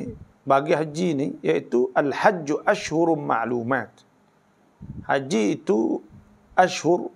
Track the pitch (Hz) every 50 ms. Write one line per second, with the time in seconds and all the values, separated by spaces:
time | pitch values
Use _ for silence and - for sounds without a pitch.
0 | - - - - - _ _ _ - 135 139 139 147 156 170 147 160 156 147 160
1 | 185 175 156 131 143 165 - - - 156 160 170 - - - 120 127 - - 160
2 | 147 139 123 - - 208 208 175 151 139 151 143 - - 208 - - - 156 160
3 | 170 165 165 147 143 143 135 113 117 113 123 120 113 120 135 123 110 - _ _
4 | _ _ _ _ _ _ _ _ _ _ _ _ _ _ _ - - - - -
5 | - - 139 139 135 131 175 220 214 190 - - - - 196 220 226 82 - -
6 | - - - - - _ _ _ _ _ - - 185 175 - - - 147 175 175
7 | - - -